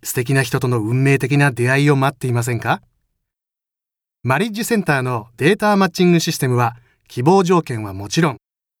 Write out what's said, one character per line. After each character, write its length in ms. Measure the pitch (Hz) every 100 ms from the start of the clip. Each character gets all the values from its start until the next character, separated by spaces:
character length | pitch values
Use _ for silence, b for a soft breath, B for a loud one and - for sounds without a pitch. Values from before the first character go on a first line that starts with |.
素 100 | - -
敵 180 | 123
な 100 | 135
人 160 | 131 131
と 80 | 127
の 140 | 120
運 200 | 107 127
命 160 | 135 139
的 200 | 131 143
な 140 | 143
出 200 | 120 120
会 120 | 135
い 60 | 143
を 60 | 139
待 180 | 135
っ 40 | -
て 100 | 127
い 60 |
ま 100 | 120
せ 100 | 120
ん 60 | 117
か？ 220 | 117 175 _ _ _ _ _ _ _ _ _ _ _ _ _ _
マ 160 | 123 135
リ 100 | 226
ッ 40 |
ジ 140 | 208 220
セ 100 | 226
ン 80 |
タ 160 | 170 139
ー 20 |
の 280 | 127 123 - -
デ 180 | 143 208
ー 20 |
タ 180 | 208 202
マ 100 | 190
ッ 20 |
チ 140 | -
ン 80 | 180
グ 80 | 170
シ 140 | -
ス 40 | -
テ 120 | 135
ム 80 | 123
は、 180 | 120 117 b b b
希 160 | -
望 200 | 131 196
条 180 | 180 180
件 220 | - 117
は 100 | 107
も 160 | 95 101
ち 120 | 165
ろ 100 | 165
ん、 60 | 113 _ _ _ _